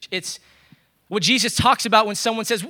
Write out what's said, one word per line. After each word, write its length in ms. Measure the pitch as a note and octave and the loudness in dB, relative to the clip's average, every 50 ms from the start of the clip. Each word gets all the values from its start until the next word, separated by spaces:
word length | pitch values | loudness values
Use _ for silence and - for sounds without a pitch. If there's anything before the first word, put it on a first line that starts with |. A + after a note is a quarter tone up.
| - - | -14 -8
It's 280 | - F#3 F3 - - - _ _ _ _ _ _ - _ _ _ _ _ _ _ | -8 -8 -8 -8 -14 -14 _ _ _ _ _ _ -20 _ _ _ _ _ _ _
what 140 | F3+ G#3 E3 | -4 -2 2
Jesus 320 | E3+ B3+ B3+ - A#3+ - | 2 2 2 2 -2 -2
talks 300 | - - B3 C4 - - | 2 2 2 2 2 0
about 220 | A#3 A3 A3 A3 | 2 4 4 4
when 100 | G#3 G#3 | 2 -2
someone 300 | - - A#3 A3+ A3+ G#3+ | -2 -2 -2 -2 -2 -2
says, 180 | - A#3+ G#3 F3 - | -2 -4 -4 -4 -8